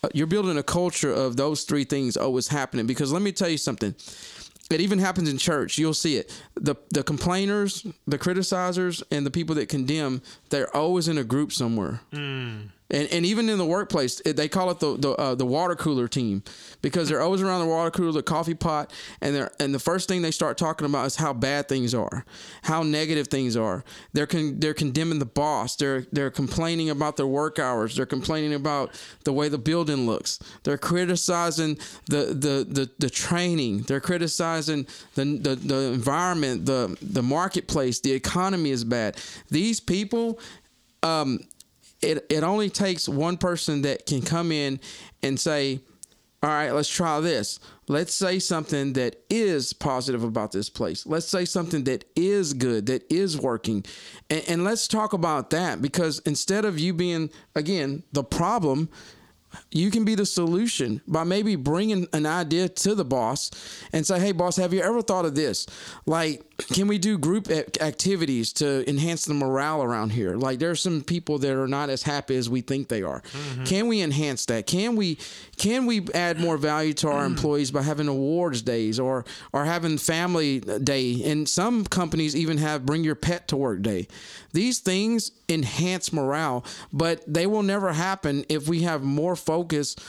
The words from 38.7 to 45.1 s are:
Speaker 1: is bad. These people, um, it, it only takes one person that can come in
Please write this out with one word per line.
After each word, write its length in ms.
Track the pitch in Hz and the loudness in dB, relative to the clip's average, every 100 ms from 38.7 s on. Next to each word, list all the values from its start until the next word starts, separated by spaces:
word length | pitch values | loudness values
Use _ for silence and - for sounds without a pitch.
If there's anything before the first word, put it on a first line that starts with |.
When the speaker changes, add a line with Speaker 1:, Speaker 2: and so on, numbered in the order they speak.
Speaker 1:
is 120 | 127 | 0
bad. 320 | 117 120 110 - - - - | 0 0 0 -4 -12 -16 -2
These 280 | 151 208 226 | 0 2 0
people, 600 | - 185 208 233 233 226 - - _ _ _ _ | 0 0 0 0 -2 -4 -10 -20 _ _ _ _
um, 380 | 160 160 143 120 - - - _ - _ | 0 2 2 -2 -4 -20 -20 _ -20 _
it, 240 | - 156 - | -2 -2 0
it 140 | 151 | 0
only 260 | 160 208 208 | 2 2 0
takes 400 | - 202 180 - | 0 0 0 -2
one 260 | 139 160 175 | 0 0 0
person 460 | 180 170 - 147 | 0 0 0 0
that 240 | 139 135 - | 0 -2 -2
can 160 | 143 | -2
come 320 | - 165 170 | 2 0 2
in 260 | 156 139 135 - - - | 0 0 -4 -8 -18 -20